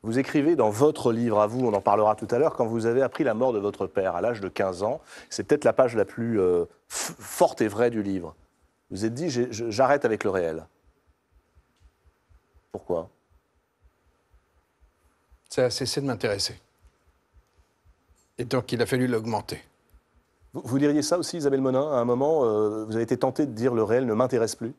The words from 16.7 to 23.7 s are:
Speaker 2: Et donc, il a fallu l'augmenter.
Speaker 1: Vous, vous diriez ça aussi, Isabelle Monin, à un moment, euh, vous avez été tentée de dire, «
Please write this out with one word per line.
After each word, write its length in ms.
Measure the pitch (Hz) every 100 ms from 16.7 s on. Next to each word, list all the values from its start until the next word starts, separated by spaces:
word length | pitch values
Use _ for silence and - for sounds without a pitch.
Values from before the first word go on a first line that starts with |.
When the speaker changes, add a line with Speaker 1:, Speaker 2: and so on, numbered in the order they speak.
| _ _ _ _ _ _ _ _ _ _ _ _ _ _ _ _ -
Speaker 2:
Et 80 |
donc, 280 | 120 131 -
il 100 | 117
a 40 | 117
fallu 200 | 131 127
l'augmenter. 560 | 117 110 104 - - - _ _ _ _ _ _ _ _
Speaker 1:
Vous, 80 | 131
vous 140 | 127 131
diriez 220 | 147 147
ça 140 | 139 180
aussi, 200 | 160 175
Isabelle 220 | 143 135
Monin, 280 | 135 127 151
à 40 | 135
un 80 |
moment, 400 | 120 120 143 160
euh, 400 | 120 107 107 110
vous 100 | 110
avez 100 | 110
été 120 | 113 127
tentée 300 | 131 127 147
de 60 |
dire, « 200 | 110 123